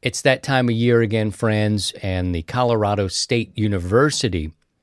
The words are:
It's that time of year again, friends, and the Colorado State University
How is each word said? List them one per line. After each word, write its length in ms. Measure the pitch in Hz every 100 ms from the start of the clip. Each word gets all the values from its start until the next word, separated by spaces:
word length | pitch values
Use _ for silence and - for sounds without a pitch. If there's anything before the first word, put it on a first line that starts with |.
It's 180 | 127 -
that 200 | 143 131
time 260 | - 135 123
of 60 |
year 280 | 113 120 117
again, 280 | 113 110 107
friends, 640 | 98 113 107 107 104 95 -
and 320 | 98 92 90
the 80 | 87
Colorado 640 | 80 123 123 117 104 101 98
State 480 | - - 120 113 -
University 960 | 107 98 87 107 151 143 123 90 78 - _ _